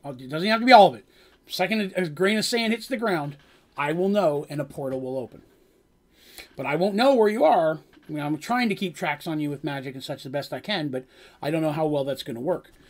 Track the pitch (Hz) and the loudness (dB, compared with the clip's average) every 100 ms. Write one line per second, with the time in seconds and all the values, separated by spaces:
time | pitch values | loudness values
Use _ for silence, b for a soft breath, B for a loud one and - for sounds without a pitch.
0 | 143 127 131 156 202 220 240 233 185 113 | -16 -14 -10 -4 0 0 10 10 10 6
1 | - b b b - - 180 220 196 185 | -10 b b b -12 -4 -2 0 -2 -2
2 | 180 147 190 214 - 233 226 226 - 247 | -4 0 0 0 0 -2 0 -2 -4 -4
3 | 233 170 143 143 b b b - 143 165 | -2 -2 -2 -10 b b b -6 -4 -2
4 | 196 208 170 147 151 147 143 - 135 131 | 0 2 0 0 -4 -8 -8 -8 -6 -6
5 | 127 131 113 - - _ _ _ _ _ | -6 -8 -10 -14 -20 _ _ _ _ _
6 | _ B B B B - 135 151 196 196 | _ B B B B -10 -4 -2 0 2
7 | 262 262 214 214 302 214 160 156 - - | 4 4 4 4 4 6 4 0 -8 -20
8 | - 151 147 151 - 247 240 190 185 151 | -12 -6 -4 -4 -2 -2 0 -2 -6 -4
9 | 170 147 170 156 147 143 151 139 131 131 | -6 -4 -6 -4 -4 -6 -6 -8 -10 -12
10 | 131 135 147 143 131 131 160 202 151 127 | -12 -12 -8 -8 -6 -8 -6 -4 -4 -6
11 | - B B B 143 160 160 151 156 147 | -10 B B B -4 -2 -2 -2 -2 -2
12 | 139 131 - 117 143 165 - b b | -2 -6 -8 -8 -4 -6 -8 b b